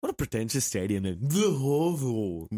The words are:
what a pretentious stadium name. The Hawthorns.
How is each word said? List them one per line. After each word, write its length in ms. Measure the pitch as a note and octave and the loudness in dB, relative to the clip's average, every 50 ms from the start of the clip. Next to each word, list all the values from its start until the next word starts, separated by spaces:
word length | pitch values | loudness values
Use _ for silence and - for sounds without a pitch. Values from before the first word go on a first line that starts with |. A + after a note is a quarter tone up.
what 100 | - F4 | -4 -6
a 20 | - | -4
pretentious 520 | - D3 B2 - A#2 A2+ A2+ A2 C#3 B2 | -4 -4 -2 -2 -2 -2 0 0 0 -2
stadium 380 | - - G#2+ F#2 G2 G#2 G2 F#2+ | 0 0 0 0 2 2 2 2
name. 140 | F#2+ F#2 F2 | 0 -2 -2
The 300 | A2 C#3 D3 F#3 G#3 G#3 | -2 0 2 2 2 2
Hawthorns. 960 | F3 C#3 C3+ C3+ C#3+ D3 D#3+ E3+ F3 D#3 C3+ C3 A#2+ A2 G#2+ G2 F2 E2+ D#2+ D#2+ - | 2 2 0 2 2 2 2 2 0 0 -2 -2 0 0 0 -2 -2 -4 -6 -6 -8